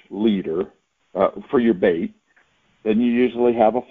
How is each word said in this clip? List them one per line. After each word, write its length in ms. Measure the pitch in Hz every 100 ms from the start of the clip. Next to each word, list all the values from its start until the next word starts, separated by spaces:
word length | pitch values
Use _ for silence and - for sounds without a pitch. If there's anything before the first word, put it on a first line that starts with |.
| -
leader, 600 | 98 113 98 80 82 104 _ _ _ _ 92
uh, 140 | 95 101 -
for 100 | 139
your 140 | 117
bait. 400 | 92 101 85 - _ _ _ _ _ _ _
Then 180 | 110 110
you 100 | 120
usually 420 | 120 123 117 120
have 220 | 120 110 120
a 60 | -